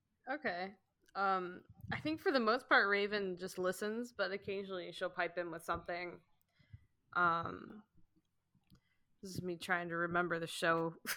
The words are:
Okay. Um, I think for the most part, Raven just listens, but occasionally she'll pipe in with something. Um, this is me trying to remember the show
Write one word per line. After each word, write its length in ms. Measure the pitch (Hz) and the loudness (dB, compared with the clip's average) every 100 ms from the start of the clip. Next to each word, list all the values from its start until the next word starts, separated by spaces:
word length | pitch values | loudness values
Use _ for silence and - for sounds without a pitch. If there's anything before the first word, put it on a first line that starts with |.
| _ _ - | _ _ -8
Okay. 440 | 294 247 175 190 214 _ _ _ 185 | -6 -4 -4 -6 -10 _ _ _ 0
Um, 460 | 196 190 180 180 - - - | 2 2 0 -8 -16 -14 -6
I 60 | - | -4
think 180 | 302 311 | -2 0
for 120 | 392 | 2
the 60 | 269 | 4
most 260 | 220 247 - | 4 2 4
part, 220 | 254 202 | 4 6
Raven 480 | 202 202 208 190 180 | 4 2 0 -2 -4
just 200 | 185 - | -6 -2
listens, 540 | 180 185 208 220 240 | 0 0 -2 -2 -4
but 220 | - 185 | -4 -4
occasionally 580 | 202 202 196 196 185 170 | -4 -6 -6 -6 -6 -8
she'll 180 | 165 180 | -6 -4
pipe 280 | 175 175 175 | -2 -2 -2
in 140 | 175 | -4
with 120 | 165 | -6
something. 560 | 170 170 170 175 175 - _ _ _ _ _ - _ _ _ - | -4 -4 -4 -6 -6 -10 _ _ _ _ _ -20 _ _ _ 2
Um, 680 | 175 165 170 185 - 214 - _ - _ _ _ _ _ _ - _ _ _ _ | 4 4 -2 -8 -10 -16 -20 _ -20 _ _ _ _ _ _ -20 _ _ _ _
this 100 | 196 | -10
is 100 | 180 | -6
me 140 | 180 170 | -4 -4
trying 320 | 170 180 175 | 0 0 0
to 60 | 165 | 0
remember 440 | 170 170 175 165 | 2 2 2 0
the 80 | 165 | -2
show 460 | - 170 165 165 165 - | 2 4 4 2 -2 -6